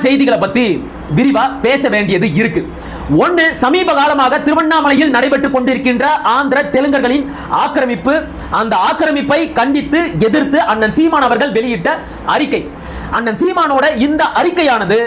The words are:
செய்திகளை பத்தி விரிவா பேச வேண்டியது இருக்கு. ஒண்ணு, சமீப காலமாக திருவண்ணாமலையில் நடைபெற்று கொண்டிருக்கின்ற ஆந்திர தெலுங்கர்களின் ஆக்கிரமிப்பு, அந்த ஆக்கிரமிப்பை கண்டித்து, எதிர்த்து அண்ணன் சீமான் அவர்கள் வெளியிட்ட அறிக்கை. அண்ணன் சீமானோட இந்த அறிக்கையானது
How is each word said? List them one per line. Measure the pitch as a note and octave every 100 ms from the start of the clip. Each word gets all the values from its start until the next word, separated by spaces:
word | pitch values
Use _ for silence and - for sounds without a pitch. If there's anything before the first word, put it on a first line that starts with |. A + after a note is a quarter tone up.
செய்திகளை | C4 C#4 C#4 A3+
பத்தி | F#3+ A#3+ A#3 E3+ - - - D3+
விரிவா | C4+ D4+ C4 -
பேச | A3+ C4+ C4+
வேண்டியது | G#3 G3+ F#3 G#3 D3+
இருக்கு. | A3+ - - - - - - D3+
ஒண்ணு, | E4 F4 D#4+ -
சமீப | B3 F4 F#4 D4
காலமாக | C#4+ C#4+ B3+ C#4+ D4
திருவண்ணாமலையில் | D#4 D#4+ D#4+ C#4+ C4+ D4+ A#3+
நடைபெற்று | C4 C4+ C#4 C4
கொண்டிருக்கின்ற | B3+ B3+ B3+ A#3+ C4+ D4+ A#3 B3
ஆந்திர | C#4 C#4 C#4+ C4
தெலுங்கர்களின் | C#4+ C#4 A#3+ C#4 C4+ - - -
ஆக்கிரமிப்பு, | C#4 C#4+ C4 A3+ A#3+ D#4 - - - -
அந்த | A3+ G#3 F#3+
ஆக்கிரமிப்பை | D#4 D#4+ C#4+ C4 D4 E4 -
கண்டித்து, | B3+ C#4+ A3 D4+ E4+ D#3 A3
எதிர்த்து | D4+ C#4 C#4+ -
அண்ணன் | A3 A3 B3
சீமான் | D#4+ D#4 B3+
அவர்கள் | A#3 C#4+ A3
வெளியிட்ட | B3 A3 G3+ D#4+ - - -
அறிக்கை. | A3+ D4 A3 - - - - - -
அண்ணன் | A#3 G#3+
சீமானோட | F4 F#4 D#4+ C4+ D4 C4
இந்த | C#4 D4+ D#4 -
அறிக்கையானது | E4+ F4 D4+ A3+ F#3+ G#3+